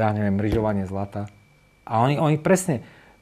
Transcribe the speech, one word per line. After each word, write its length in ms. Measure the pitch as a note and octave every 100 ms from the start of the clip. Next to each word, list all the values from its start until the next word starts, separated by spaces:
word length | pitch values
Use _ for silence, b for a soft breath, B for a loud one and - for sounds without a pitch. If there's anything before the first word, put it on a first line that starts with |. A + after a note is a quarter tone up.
ja 80 | A2
neviem, 240 | G#2 G#2 G2
lyžovanie 480 | G#2 A2 G#2+ G2+
zlata. 480 | F#2 F#2+ G2+ G#2 G#2 - _ _ _ _ -
A 160 | A2+
oni, 160 | C3 D3
oni 160 | D#3 D3+
presne, 480 | F3 F#3 F3+ A#2 B B B B